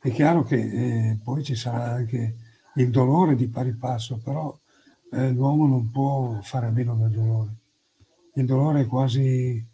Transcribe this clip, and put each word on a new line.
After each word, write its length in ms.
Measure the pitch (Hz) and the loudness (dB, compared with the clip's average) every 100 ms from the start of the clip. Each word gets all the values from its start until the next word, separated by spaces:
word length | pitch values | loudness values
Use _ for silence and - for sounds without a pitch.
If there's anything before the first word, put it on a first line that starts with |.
è 100 | 135 | -2
chiaro 320 | 113 151 170 | 2 4 4
che, 140 | 127 135 | 2 0
eh, 600 | 110 107 123 117 110 110 | -2 -2 -2 0 0 -2
poi 220 | 110 139 | -4 -6
ci 100 | 143 | -4
sarà 380 | 120 123 117 120 | -4 -4 -4 -4
anche 440 | 120 117 123 113 110 - _ _ | -4 -4 -2 -4 -6 -16 _ _
il 160 | - 123 | 0 2
dolore 460 | 120 127 151 180 131 | 4 4 4 4 2
di 120 | 117 | 0
pari 260 | 110 131 113 | -2 -4 -4
passo, 420 | 123 123 - 117 | -4 -6 -6 -8
però, 340 | - 143 160 - _ _ _ _ - | -6 -6 -6 -10 _ _ _ _ -10
eh, 180 | - 131 | -2 0
l'uomo 360 | 123 135 151 151 | 2 2 4 4
non 240 | 131 113 | 2 0
può 500 | 123 139 139 127 110 | -2 -2 0 -2 -6
fare 240 | 98 135 117 | -6 -4 -2
a 40 | |
meno 240 | 113 120 113 | 0 0 0
del 140 | 113 | 0
dolore. 400 | 110 113 113 110 110 _ _ _ _ _ _ _ | 0 0 0 -2 -8 _ _ _ _ _ _ _
Il 120 | - 127 | -4 0
dolore 340 | 131 143 147 | 2 2 2
è 40 | 120 | 0
quasi 760 | 123 135 120 135 127 127 117 113 | 0 0 2 2 2 0 -4 -8